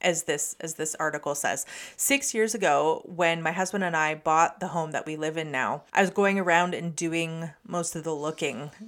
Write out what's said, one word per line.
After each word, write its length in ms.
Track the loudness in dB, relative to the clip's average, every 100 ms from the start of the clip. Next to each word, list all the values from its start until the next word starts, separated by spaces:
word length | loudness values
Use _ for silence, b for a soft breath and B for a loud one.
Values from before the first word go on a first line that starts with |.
as 220 | 0 0
this, 320 | 0 -2 -4 -6
as 160 | -8 -6
this 200 | -6 -2
article 400 | -2 -2 -4 -2
says. 300 | 0 -2 -4 B B B
Six 380 | 0 0 0
years 200 | 0 0
ago, 480 | 2 4 4 4 0 -2
when 360 | 2 2 2
my 100 | 0
husband 320 | 0 -2 0
and 120 | 0 2
I 200 | 0 0
bought 440 | 2 4 4 2
the 100 | -4
home 220 | -4 -2
that 140 | -4 -4
we 100 | -4
live 220 | -4 -4
in 140 | -4
now, 320 | -2 0 -2 -2
I 80 | 2
was 80 | 2
going 300 | 4 2 2
around 340 | 4 4 4
and 220 | -2 -6 -4
doing 560 | -2 -2 -2 -4 -8 -12 -8
most 300 | -4 -4 -4
of 80 |
the 100 | -6
looking. 580 | -4 -4 -2 -4 -4 -10 -14